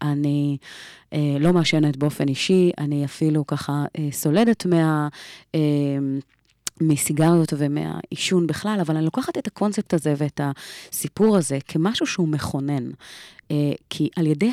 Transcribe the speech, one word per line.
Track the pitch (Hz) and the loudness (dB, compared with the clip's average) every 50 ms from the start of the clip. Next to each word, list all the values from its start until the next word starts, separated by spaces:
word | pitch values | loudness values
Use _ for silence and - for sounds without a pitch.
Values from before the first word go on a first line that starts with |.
אני, | - 147 143 143 147 143 143 147 143 143 143 135 - - - - - - - - _ - - | -2 -2 0 0 0 0 0 0 0 -2 -2 -4 -8 -14 -20 -20 -20 -20 -20 -20 _ -8 -4
אה, | 151 147 147 139 139 | -2 0 0 0 2
לא | 151 170 180 | 2 4 4
מעשנת | 175 156 - 165 156 156 147 135 | 4 2 2 2 2 2 2 2
באופן | 135 147 147 - - 143 | 0 0 -2 0 0 -2
אישי, | 143 135 - - - 185 185 180 175 - | -2 -2 -2 0 2 4 4 4 4 2
אני | - 147 143 147 143 143 | 0 -4 -2 -2 -2 -2
אפילו | 135 - - 165 156 151 156 139 | -4 -2 0 0 2 2 2 0
ככה, | - 147 143 - - 143 147 143 - - | -2 -4 -4 -4 -4 -2 -2 -2 -4 -4
אה, | 160 151 143 | -6 -6 -6
סולדת | 135 - - 151 151 202 233 233 220 - - | -4 -2 0 2 2 4 4 4 2 2 2
מה-, | 180 170 165 160 156 156 151 147 147 - - - - - - - _ - | 2 2 4 4 4 2 0 0 -4 -6 -10 -18 -20 -20 -20 -12 _ -2
אה, | 160 151 151 147 143 143 139 139 139 139 135 135 139 - _ _ _ _ _ _ _ - - - - | 0 2 2 2 2 0 0 -2 -2 -2 -2 -4 -6 -8 _ _ _ _ _ _ _ -12 -10 -4 0
מסיגריות | 160 160 147 135 - - 151 147 156 165 175 170 160 - 156 | 2 2 2 2 0 -2 2 4 4 6 6 4 4 2 0
ומהעישון | 143 147 143 143 151 156 156 - - - - - - - - 190 180 170 | -2 -2 0 -2 -2 -4 -4 -6 -8 -10 -10 -8 -6 -2 0 2 2 2
בכלל, | 156 147 - - 208 214 202 | 0 -2 -4 -4 -2 -2 -2
אבל | 170 151 156 | 0 0 0
אני | 156 160 | 0 0
לוקחת | 160 - - 269 - - | 0 -2 -2 -4 -4 -4
את | - - | -4 -6
הקונספט | 208 - - 202 208 202 220 - - 180 | -6 -4 -2 -2 -2 0 -2 -2 0 0
הזה | 160 - 151 147 | 0 2 0 0
ואת | 143 151 143 - - 143 | 0 -2 -4 -2 -2 -4
הסיפור | 139 135 - - - - - - - - - - - - - 208 220 208 | -4 -4 -6 -10 -18 -18 -18 -16 -12 -10 -8 -8 -6 0 2 4 4 6
הזה | 190 147 - 139 139 - | 4 2 2 -2 -6 -6
כמשהו | - - 160 160 208 240 - 320 | -4 -2 0 0 0 0 -2 -4
שהוא | - - 190 175 | -4 -2 0 0
מכונן. | 156 151 143 - - - 139 139 143 143 135 120 131 139 - - - - - - - - _ - - | 0 0 -2 -4 -4 -4 -4 -2 -2 -2 -2 -4 -6 -10 -14 -18 -20 -20 -20 -20 -20 -20 _ -8 -4
אה, | 151 147 147 143 - - _ - | -2 0 0 0 -2 -4 _ -10
כי | - - 151 - - | -4 -2 -2 -2 0
על | 180 165 | 0 0
ידי | 151 156 147 202 240 | 0 2 2 0 0